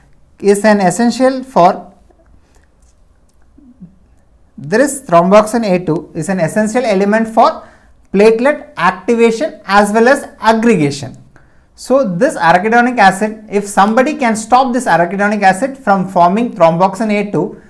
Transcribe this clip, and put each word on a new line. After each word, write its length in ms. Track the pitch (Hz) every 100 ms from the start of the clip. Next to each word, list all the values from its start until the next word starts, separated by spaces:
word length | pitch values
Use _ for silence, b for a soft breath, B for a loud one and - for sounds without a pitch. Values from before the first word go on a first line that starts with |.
| B _ _ _
is 280 | 202 202 214
an 140 | 208
essential 640 | 190 208 233 233 262 262
for, 520 | 262 185 175 202 - _ _ _ _ _ _ _ _ _ _ _ _ _ _ _ _ _ 269 _ 175 _ _ _ _ _ _ -
this 420 | 143 214 294 -
thromboxane 640 | - 170 185 208 214 233
A 180 | 214 180
two 300 | 185 160 -
is 140 | 170 160
an 100 | 185
essential 440 | 160 214 214 247
element 420 | 247 190 202 220 226
for 400 | 226 294 320 B B B B _
platelet 600 | 190 220 226 262 285 - -
activation 840 | 175 185 - 233 233 226 311 -
as 280 | - 202 202
well 160 | 220 233
as 200 | 277 - -
aggregation. 760 | 220 226 233 190 143 135 113 - - b b b b
So 300 | - - 269 233
this 300 | 170 254 -
arachidonic 640 | 165 180 214 240 247 240
acid, 480 | 190 190 214 220 -
if 160 | 202 202
somebody 520 | - 208 226 262 -
can 180 | 240 214
stop 380 | - 240 254
this 100 | 240
arachidonic 560 | 240 170 175 196 202 214
acid 380 | 190 185 269 -
from 280 | - 196 185
forming 460 | 180 175 202 240
thromboxane 760 | - 165 165 190 190 220 208 208
A 40 |
two, 300 | 151 185 B